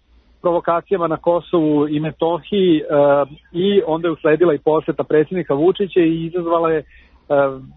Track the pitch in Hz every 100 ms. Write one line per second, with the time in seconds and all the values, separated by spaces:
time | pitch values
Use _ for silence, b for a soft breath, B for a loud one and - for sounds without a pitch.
0 | _ _ _ _ 175 170 165 170 - 196
1 | 165 165 170 170 - 175 151 147 151 151
2 | 156 - 165 170 - 202 185 156 151 147
3 | 143 143 135 151 _ 170 196 202 - 160
4 | 170 156 160 151 175 143 - 156 151 147
5 | 139 151 151 185 - 143 170 185 196 185
6 | 165 165 165 175 165 165 165 160 - b
7 | b b - 143 139 131 131